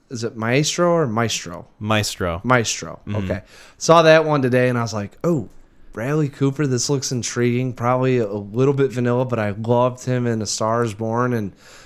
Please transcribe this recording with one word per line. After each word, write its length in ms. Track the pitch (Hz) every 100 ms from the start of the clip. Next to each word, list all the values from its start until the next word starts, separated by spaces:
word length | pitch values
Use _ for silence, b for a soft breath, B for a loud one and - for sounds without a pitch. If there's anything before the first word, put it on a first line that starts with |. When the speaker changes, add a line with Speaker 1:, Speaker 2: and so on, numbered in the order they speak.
| -
Speaker 1:
is 120 | 123
it 140 | 113 113
Maestro 540 | 110 131 151 - 175
or 160 | 170 139
Maestro? 580 | 107 113 - 85 85 - -
Speaker 2:
Maestro. 600 | 104 107 101 - 92 85
Speaker 1:
Maestro. 560 | 117 123 107 - 82 - -
Speaker 2:
Mm-hmm. 80 | 101
Speaker 1:
Okay. 260 | 95 95 - B B B
Saw 240 | - 165
that 220 | 160 160 156
one 180 | 147
today, 260 | 131 123 127
and 80 | 123
I 60 |
was 100 | 117
like, 240 | 107 101 -
"Oh, 260 | 170 160 95 - - - -
Bradley 380 | 107 123 156 143
Cooper, 380 | - 139 139 147
this 200 | 123 -
looks 240 | 139 -
intriguing." 600 | 127 - 123 120 123 131
Probably 460 | 113 120 127 131 127
a 80 | 107
little 440 | 104 101 110 135 139
bit 160 | 135
vanilla, 340 | 117 120 123 127
but 140 | 117
I 160 | 104 101
loved 460 | 113 120 123 123 -
him 220 | 127 120
in 120 | 113
A 20 | 104
Star 380 | - 110 117
Is 100 | 117
Born, 400 | 101 113 117 123
and 180 | 117 101 - B B